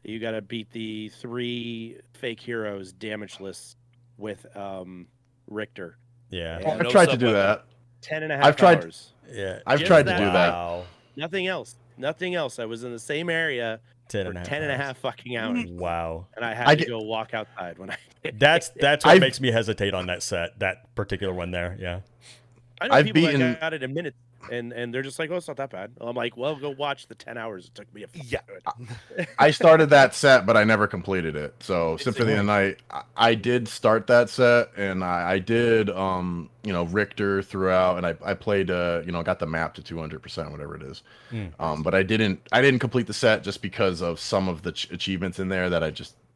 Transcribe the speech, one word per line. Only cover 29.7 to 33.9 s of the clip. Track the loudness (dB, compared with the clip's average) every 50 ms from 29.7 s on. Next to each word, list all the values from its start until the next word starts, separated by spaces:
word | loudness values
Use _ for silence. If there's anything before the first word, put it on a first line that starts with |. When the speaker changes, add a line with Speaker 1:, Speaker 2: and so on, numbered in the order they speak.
| 10 10 8 8
Speaker 3:
that | 10 8 8 8 4
set, | 2 6 8 8 8 6
but | 6 4
I | 6 6
never | 6 4 4 2
completed | 0 0 -6 -4 -2 -2 -2 -2 -2 -4
it. | -4 -8 -8 -10 _
So | -6 -2 0 0 2 0 -2
Speaker 1:
It's | -2 -4
Speaker 3:
Symphony | -4 0 0 2 2
of | 2
the | 2 2
Night, | 2 4 4 2 2 -2 -6 _ _
I, | -14 -14 -14 _ _
I | 2 4 4 4
did | 2 0 0 0 0 0
start | -4 -10 0 2 4